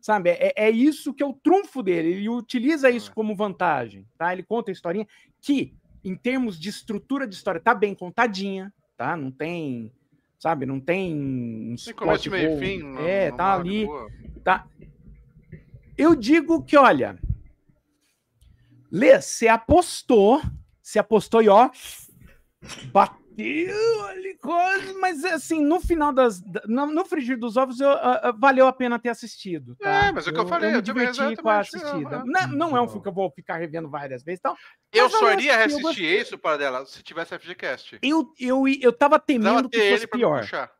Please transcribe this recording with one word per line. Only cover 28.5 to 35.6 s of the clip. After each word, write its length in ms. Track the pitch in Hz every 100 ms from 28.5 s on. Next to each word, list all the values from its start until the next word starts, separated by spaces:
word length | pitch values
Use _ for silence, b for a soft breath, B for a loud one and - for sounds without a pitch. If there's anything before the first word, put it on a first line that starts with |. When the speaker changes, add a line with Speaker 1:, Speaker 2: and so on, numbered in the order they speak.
| 262 262
Speaker 1:
a 60 |
pena 260 | 254 254 240
ter 100 | 240
assistido, 680 | 226 226 - 196 165 123 123
tá? 280 | 403 392 403
Speaker 2:
É, 40 |
mas 160 | - -
é 20 |
o 40 |
que 60 | -
eu 40 |
Speaker 1:
Eu, 40 | -
Speaker 2:
falei, 220 | 339 320
Speaker 1:
eu 40 |
me 40 | -
Speaker 2:
eu 60 |
também, 220 | 196 220 247
Speaker 1:
diverti 340 | 247 277 226
com 80 | 226
a 100 | 208
Speaker 2:
exatamente, 140 | 202 349
Speaker 1:
assistida. 400 | 302 285 - -
Speaker 2:
é, 40 |
é. 280 | 254 359 370
Speaker 1:
Não, 80 | 285
não 120 | 330
é 20 |
um 140 | 254
Speaker 3:
Legal. 40 | 240
Speaker 1:
filme 120 | 220
que 60 | 202
eu 40 |
vou 180 | 185 190
ficar 260 | 185 - 170
revendo 320 | 170 160 160
várias 340 | 147 143 127
vezes 160 | 147 185
e 40 |
tal, 120 | - 349 b b _
Speaker 2:
Eu 120 | 440 508
Speaker 1:
mas 60 |
Speaker 2:
só 60 | 440
Speaker 1:
valeu 180 | 427 392
Speaker 2:
iria 160 | 285
Speaker 1:
assistir, 160 | 240